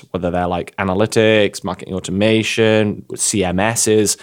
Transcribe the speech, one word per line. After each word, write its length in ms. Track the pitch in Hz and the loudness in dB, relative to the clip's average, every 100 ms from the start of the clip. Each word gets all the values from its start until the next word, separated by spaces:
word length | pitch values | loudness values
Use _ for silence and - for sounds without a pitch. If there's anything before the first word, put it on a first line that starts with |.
| - | -6
whether 200 | 90 87 | -6 -4
they're 160 | 90 87 | -2 -2
like 260 | 87 - - | -4 -6 -4
analytics, 840 | 95 92 110 113 110 110 101 - | -2 0 0 2 4 4 2 -2
marketing 320 | 98 90 - | -10 -10 -8
automation, 1120 | 92 - 95 110 110 107 - 110 110 107 - - - | -8 -4 0 2 2 0 0 2 2 0 -4 -10 -6
C 260 | - 107 | -2 0
M 160 | 92 87 | 0 0
Ss, 560 | 107 117 - 107 101 - | 0 0 2 2 2 -2